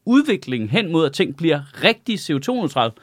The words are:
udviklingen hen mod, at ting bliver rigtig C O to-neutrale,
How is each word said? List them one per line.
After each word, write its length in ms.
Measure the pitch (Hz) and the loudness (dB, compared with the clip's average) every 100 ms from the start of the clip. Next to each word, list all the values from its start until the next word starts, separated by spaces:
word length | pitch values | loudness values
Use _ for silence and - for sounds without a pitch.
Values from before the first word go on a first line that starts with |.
| - | 2
udviklingen 600 | 262 294 190 - 123 107 | 2 4 -2 -2 -4 0
hen 240 | 170 185 | -2 0
mod, 140 | 165 151 | 2 0
at 60 | |
ting 240 | 147 185 143 | 0 -4 0
bliver 240 | 165 147 139 - | 0 0 -4 0
rigtig 340 | 175 226 - 208 | 0 0 -4 -6
C 100 | - | -2
O 40 | 139 | -4
to-neutrale, 540 | - 247 165 131 113 - | -2 -2 -2 0 -2 0